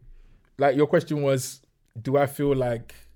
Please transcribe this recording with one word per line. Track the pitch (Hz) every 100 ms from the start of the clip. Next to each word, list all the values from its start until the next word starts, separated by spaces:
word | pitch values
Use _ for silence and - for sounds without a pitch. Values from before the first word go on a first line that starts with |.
| - - - _ _ -
like, | 139 135
your | 147
question | 175 160 151
was, | 139 135 - - _ _ _ 117
do | 120 139
I | 139
feel | 139 143 135
like | 123 117 - - -